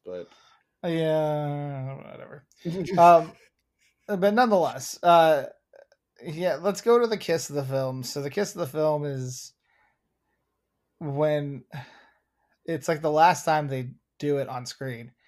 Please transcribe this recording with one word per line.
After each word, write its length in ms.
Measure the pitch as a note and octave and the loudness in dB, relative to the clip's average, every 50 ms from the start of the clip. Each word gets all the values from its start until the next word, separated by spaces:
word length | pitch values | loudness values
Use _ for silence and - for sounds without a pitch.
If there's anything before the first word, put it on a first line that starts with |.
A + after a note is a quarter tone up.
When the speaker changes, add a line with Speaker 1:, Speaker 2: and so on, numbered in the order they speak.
| - | -16
Speaker 1:
but 220 | F2+ F2+ F2+ F2 - _ _ _ _ _ _ _ _ _ - - | -12 -12 -12 -12 -14 _ _ _ _ _ _ _ _ _ -8 -6
Speaker 2:
Yeah, 1080 | F3 E3 E3 D#3+ D#3+ D#3 D#3 D#3 D3+ D3+ D3+ D3 D3 C#3+ C#3+ D3 C#3+ C#3 C3+ C3 C3+ C3+ | -4 -2 -2 0 0 0 0 0 0 -2 -2 -4 -4 -6 -6 -8 -8 -8 -8 -10 -10 -10
whatever. 480 | - - - - - - - - D3 _ _ _ _ - | -12 -16 -18 -18 -18 -18 -18 -20 -20 _ _ _ _ -10
Speaker 1:
<laughs> 340 | F3 E3 G3 F3 D3 G3 F3 | -8 -6 -6 -6 -2 4 8
Speaker 2:
Um, 340 | E3+ F3 E3+ E3 D#3+ E3 - _ _ _ _ _ _ _ _ _ _ _ _ _ - - | 8 10 10 8 6 0 -12 _ _ _ _ _ _ _ _ _ _ _ _ _ -10 -8
but 260 | G#3 F3+ F#3 G3+ G#3 | -4 0 2 2 4
nonetheless, 640 | A#3+ B3+ A#3 G#3 F#3 D#3+ B2+ A#2+ C3 B2+ - - - | 4 2 4 4 2 2 0 -2 -6 -12 -12 -8 0
uh, 420 | - F3 E3+ E3 D#3+ D#3+ D#3 C#3 - - - _ _ _ _ - - _ _ _ _ _ _ - A#2+ | 4 6 8 8 8 6 4 2 0 -6 -14 _ _ _ _ -20 -20 _ _ _ _ _ _ -16 -14
yeah, 300 | D#3+ D3+ E3 F3+ F3+ C#3+ D3 | -12 -8 -4 -2 -2 -2 -2
let's 200 | F3 G3+ F#3+ F#3 | -2 -4 -4 -2
go 180 | - A#3 A#3 A#3+ | 2 2 4 4
to 80 | A#3+ | 4
the 100 | A3 A3 | 0 -2
kiss 340 | F#3 - - E3 D#3+ - - | -4 -2 -2 -2 -2 -4 -6
of 40 | C#3+ | -6
the 60 | D3 C3+ | -6 -4
film. 380 | C3 C3+ C3+ C3 C3 B2+ C3 | -4 -4 -4 -4 -4 -6 -8
So 180 | B2 - - C#3+ | -10 -10 -8 -8
the 100 | C#3 C#3+ | -8 -6
kiss 220 | - G3+ G3+ G3+ - | -4 -4 -4 -4 -4
of 40 | F3 | -8
the 60 | E3+ | -8
film 380 | C3 - D#3 D#3 D#3 D3+ D3+ D3 | -6 -2 0 0 0 0 -2 -4
is 480 | C#3+ C#3 C3 B2+ B2+ B2+ - - - _ _ _ _ _ _ _ _ _ _ _ _ _ _ _ _ _ _ _ _ _ _ _ _ _ _ _ _ _ - | -6 -6 -6 -8 -8 -10 -12 -16 -20 _ _ _ _ _ _ _ _ _ _ _ _ _ _ _ _ _ _ _ _ _ _ _ _ _ _ _ _ _ -12
when 640 | E3+ C#3+ C#3 C#3+ D3+ D3+ D3+ D3 C#3+ C#3+ C#3+ B2+ - _ - C#3 - - - - _ _ _ _ _ _ _ _ _ _ _ _ - | -10 -6 -2 0 0 0 0 -2 -4 -6 -10 -12 -14 _ -18 -18 -18 -18 -20 -20 _ _ _ _ _ _ _ _ _ _ _ _ -8
it's, 240 | - E3 D3+ - - | -8 -6 -6 -2 -4
like, 120 | E3 D3+ | -4 -2
the 100 | D#3+ D3+ | 0 2
last 320 | D3+ D#3 D#3+ F3+ E3 - - | 4 6 6 6 6 4 0
time 240 | E3+ D#3 D#3 D3 C#3 | 0 0 0 0 -2
they 220 | C3+ C3 B2+ B2 - _ _ _ _ - | -6 -6 -8 -8 -12 _ _ _ _ -6
do 200 | D3+ D3 C#3+ C#3 | -2 -2 -2 -2
it 100 | C3 - | -2 -6
on 180 | B2+ B2 B2 | -8 -10 -10
screen. 460 | - - - C3+ C3 A#2+ A2+ A#2+ C3+ _ _ _ | -12 -12 -10 -10 -10 -10 -10 -14 -18 _ _ _